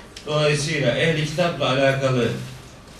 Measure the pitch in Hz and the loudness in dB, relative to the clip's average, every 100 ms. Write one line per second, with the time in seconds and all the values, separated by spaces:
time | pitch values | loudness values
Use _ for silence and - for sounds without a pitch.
0 | - - 151 151 151 143 160 151 127 127 | -20 -16 -4 2 2 2 0 0 0 2
1 | 165 151 151 - 170 - 127 135 135 135 | 2 0 -2 0 0 0 0 2 2 2
2 | 135 127 107 - - - - - - - | 0 2 0 -2 -8 -14 -18 -20 -20 -20